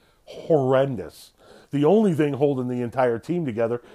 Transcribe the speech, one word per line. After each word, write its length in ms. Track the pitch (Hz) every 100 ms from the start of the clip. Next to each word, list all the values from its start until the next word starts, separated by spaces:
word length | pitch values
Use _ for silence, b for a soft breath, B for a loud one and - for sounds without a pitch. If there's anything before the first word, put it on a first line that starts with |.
| _ _ _
horrendous. 1040 | 160 156 156 131 131 139 113 82 - - _ b b b
The 140 | 143
only 280 | 147 208 214
thing 220 | 156 147
holding 340 | 131 147 131 123
the 140 | 123
entire 360 | 120 131 127 117
team 280 | - 175 147
together 360 | 110 117 120 B